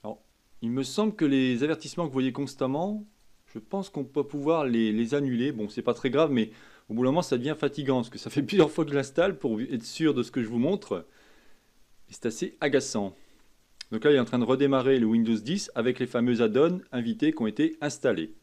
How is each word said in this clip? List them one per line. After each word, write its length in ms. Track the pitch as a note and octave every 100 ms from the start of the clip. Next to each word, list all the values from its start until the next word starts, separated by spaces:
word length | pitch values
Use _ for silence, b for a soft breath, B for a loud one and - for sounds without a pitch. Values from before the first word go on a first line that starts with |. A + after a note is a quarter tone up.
Alors, 180 | G#2+ - _ _ _ -
il 80 | A2+
me 140 | B2
semble 320 | C3 - G#3+ G#3
que 100 | D3+
les 380 | C3+ C3 A#2+
avertissements 400 | D3 D#3 D#3 -
que 60 | D#3+
vous 40 |
voyez 180 | C3 C3
constamment, 720 | C3 C3+ - C3 C#3 F#3 G#3+ G#3 _ _ - _
je 100 | -
pense 320 | - G3 F#3+
qu'on 140 | -
peut 220 | C3 D3 C#3
pouvoir 400 | D3 C#3+ E3 C#3
les, 260 | A#2 A2
les 240 | G#2+ A#2 C#3+
annuler. 360 | C#3 A#2+ C3
Bon, 180 | A#2 G#2
c'est 120 | -
pas 120 | A#2 A#2
très 160 | C3+
grave, 200 | C3+ D#3
mais 200 | B2+ A2 B B B _
au 40 |
bout 100 | A2
d'un 60 | B2+
moment, 120 | D#3
ça 160 | E3+ C3
devient 180 | C3 D#3
fatigant, 400 | C#3+ - C3+ C3
parce 120 | A#2
que 80 | -
ça 120 | -
fait 140 | -
<laughs> 0 |
plusieurs 260 | C3+ G3 D#3
fois 140 | - D3+
que 60 |
je 40 | C#3+
l'installe 440 | C3+ - F#3 F#3
pour 200 | C3 G#2+
être 220 | C3 C3+
sûr 300 | - - D#3+
de 80 | C3
ce 100 | A2+
que 120 | C3+
je 40 | A2
vous 120 | A#2+
montre. 480 | C3+ G3 - F#2 - b b b b b b b _ - -
Et 40 |
c'est 120 | - A#2+
assez 320 | A2 F3+ -
agaçant. 540 | D3+ C3+ B2 A2 G2 - b b b _ _ _ -
Donc 120 | A2
là, 80 | C#3+
il 40 | C#3+
est 40 |
en 60 | A#2
train 140 | B2
de 40 |
redémarrer 560 | A#2 C3 C#3 C3+ B2+ C3+
le 60 | A2+
Windows 320 | A2+ A#2 A2+
dix 340 | G#2 G3 - -
avec 240 | A#2 B2+
les 80 | B2
fameux 340 | A#2+ A#2+ A#2
add-ons 400 | A2+ A2+ D#3+ F3+ -
invités 420 | B2+ A#2 A2+ D3+
qui 80 | D#3
ont 60 | A2+
été 300 | G#2+ D#3+ D#3+
installés. 520 | D3 - C3 F#2 D#2+ -